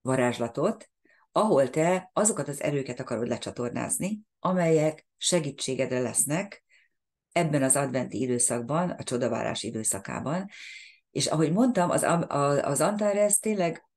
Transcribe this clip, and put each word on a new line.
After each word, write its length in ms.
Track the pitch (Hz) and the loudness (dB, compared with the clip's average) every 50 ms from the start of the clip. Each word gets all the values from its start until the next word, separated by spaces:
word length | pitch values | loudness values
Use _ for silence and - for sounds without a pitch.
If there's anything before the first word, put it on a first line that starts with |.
varázslatot, 880 | _ 127 131 127 123 123 117 - 120 113 - - 147 196 220 - - _ _ _ _ _ _ _ _ _ _ | _ 0 2 2 2 2 2 0 -4 -4 -2 0 0 0 0 -2 -8 _ _ _ _ _ _ _ _ _ _
ahol 380 | 165 196 226 196 135 139 127 | 2 4 4 6 4 4 4
te 400 | 123 156 156 170 185 185 180 - _ | 2 2 2 4 2 0 -2 -4 _
azokat 360 | - 208 214 208 160 143 - | 2 2 2 2 0 -4 -6
az 140 | 143 143 - | -6 -4 -2
erőket 380 | - 147 143 131 - 120 - | -2 -2 -2 -2 -4 -6 -8
akarod 280 | 131 - 123 110 117 120 | -6 -4 -2 -2 -2 -2
lecsatornázni, 920 | 117 113 - - 95 - 120 120 - 123 120 - - - - 185 214 214 - _ _ _ | -2 -4 -4 -10 -6 -6 -6 -4 -4 -4 -4 -4 -4 -2 -2 -4 -4 -6 -8 _ _ _
amelyek 680 | - 170 185 185 170 165 160 160 151 156 156 - _ _ _ | -2 0 0 2 2 4 4 4 4 2 0 -4 _ _ _
segítségedre 840 | _ - - - 175 156 147 143 - - - 135 123 135 123 127 123 | _ -2 2 2 2 2 0 -6 -6 -4 -4 -2 -2 -2 0 0 -2
lesznek 680 | 127 117 107 - - - 143 170 202 202 - - _ _ _ _ _ _ _ _ _ _ _ _ _ _ _ | -2 0 0 0 0 0 0 -4 -4 -6 -10 -20 _ _ _ _ _ _ _ _ _ _ _ _ _ _ _
ebben 300 | 170 170 160 151 147 131 | 0 0 2 2 2 2
az 140 | 131 131 | 2 2
adventi 440 | 143 143 135 123 131 123 123 - - | 2 0 0 -2 -4 -4 -4 -4 -4
időszakban, 680 | 131 127 123 120 117 - 123 120 120 117 147 160 180 175 | -2 0 0 0 2 0 0 -2 -2 -2 -2 0 0 -2
a 120 | - - 135 | -4 -6 -6
csodavárás 600 | - 131 123 131 120 113 117 117 117 - - - | -4 -4 -2 -2 -2 -2 -2 -2 -4 -4 -4 -6
időszakában. 840 | - - 110 110 - - 98 - - - - - - 151 180 196 196 - - - - - - - - - _ _ _ | -6 -6 -4 -2 -2 -4 -4 -4 -6 -8 -6 -4 -2 -4 -4 -4 -8 -12 -16 -18 -16 -16 -18 -20 -20 -20 _ _ _
És 160 | _ - - | _ -4 -2
ahogy 260 | - - 151 165 147 160 | 0 2 2 2 2 4
mondtam, 380 | 196 247 262 - 190 175 170 | 4 4 4 4 2 2 2
az 120 | - - - | 2 0 2
am-, 220 | - 160 170 - - | 2 2 2 0 0
a-, 340 | - 143 143 143 143 143 - | 0 0 2 2 2 2 2
az 180 | - 143 135 | 0 0 2
Antares 580 | 151 175 208 214 214 208 202 202 208 208 202 - | 2 0 0 0 0 0 2 2 4 4 4 2
tényleg 500 | - 220 214 208 180 170 160 - _ _ _ | 2 0 0 0 0 -2 -2 -4 _ _ _